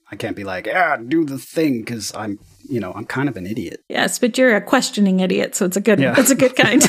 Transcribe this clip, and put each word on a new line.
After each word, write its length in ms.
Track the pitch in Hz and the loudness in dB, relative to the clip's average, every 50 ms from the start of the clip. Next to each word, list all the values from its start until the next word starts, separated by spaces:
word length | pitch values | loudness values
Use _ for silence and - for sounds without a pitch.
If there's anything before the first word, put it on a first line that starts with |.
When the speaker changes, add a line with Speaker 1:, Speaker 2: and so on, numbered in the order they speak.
| _ _ | _ _
Speaker 1:
I 40 | 98 | -14
can't 200 | 98 113 104 - | -8 -8 -8 -6
be 80 | 104 98 | -6 -8
like, 240 | 95 92 90 90 110 | -8 -8 -6 -6 -4
"Yeah, 300 | 143 185 175 160 143 120 | 0 0 0 0 0 -4
do 280 | 117 123 156 165 160 | -4 -2 0 0 0
the 120 | 139 135 131 | 0 -4 -10
thing," 440 | - - - 170 160 147 127 117 104 | -12 -8 -4 0 0 0 0 -2 -4
'cause 280 | - 120 113 101 - - | -8 -10 -8 -8 -10 -10
I'm, 220 | 101 107 107 98 - - - _ _ - - | -8 -8 -8 -8 -10 -12 -20 _ _ -12 -6
you 100 | 135 113 | -6 -4
know, 140 | 95 90 - | -4 -6 -8
I'm 120 | 101 113 | -10 -10
kind 220 | - - 135 139 143 | -8 -4 -4 -2 -2
of 80 | 113 95 | -4 -6
an 100 | 90 95 | -8 -8
idiot. 340 | 110 120 90 80 - - _ _ | -6 -6 -6 -8 -10 -14 _ _
Speaker 2:
Yes, 300 | - - - 185 - - | -4 -2 -2 -2 -2 0
but 180 | 254 233 247 254 | -2 0 2 4
you're 180 | 254 254 214 | 4 4 4
a 60 | 196 | 2
questioning 580 | 202 - 285 254 247 - - 214 202 190 185 185 | 2 2 0 2 2 0 0 2 2 4 4 2
idiot, 360 | 185 185 190 202 202 - - | 2 2 2 0 0 -2 -2
so 100 | - 196 | -2 -2
it's 120 | 185 - 196 | 0 0 0
a 40 | |
good, 180 | 202 233 208 139 | 2 2 4 4
Speaker 1:
Yeah. 140 | 135 127 - 277 | 4 2 4 4
Speaker 2:
it's 120 | 254 - | 4 4
a 60 | 269 | 4
good 200 | - 262 254 - | 4 4 2 4
kind. 280 | - 233 214 214 277 294 | 4 2 4 4 4 4